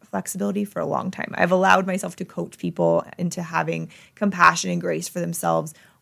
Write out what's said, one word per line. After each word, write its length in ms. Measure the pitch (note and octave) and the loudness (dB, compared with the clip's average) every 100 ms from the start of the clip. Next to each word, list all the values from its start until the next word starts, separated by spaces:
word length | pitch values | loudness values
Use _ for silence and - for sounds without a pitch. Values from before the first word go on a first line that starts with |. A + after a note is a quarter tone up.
flexibility 640 | _ G3 - F#3 G3+ G3 | _ -8 -6 -6 -4 -4
for 160 | G3+ - | -4 -4
a 60 | D#3 | -2
long 240 | C#3+ F#3 | -2 -4
time. 240 | - - | -6 -8
I've 160 | - E3+ | -2 2
allowed 360 | F#3 F#3+ F#3 F#3+ | 4 6 6 4
myself 280 | F#3 F#3 - | -2 -6 -8
to 80 | |
coach 340 | F3+ - E3+ - | -12 -8 -10 -6
people 460 | F2 E2 E2+ E2 - - | -6 0 2 2 0 -4
into 240 | F3 F3 | -6 -4
having 480 | E3 E3 D#3+ E3 E3 - - | -4 -2 -2 -4 -8 -14 -20
compassion 560 | - G#3 F3+ E3+ E3+ F#3 | -4 -2 6 6 6 0
and 100 | F3 | -2
grace 280 | E3+ D#3+ F3 | -2 -4 -6
for 100 | F3+ | -6
themselves 560 | E3+ E3 E3+ E3 D#3+ - _ _ | -6 -2 0 0 -2 -10 _ _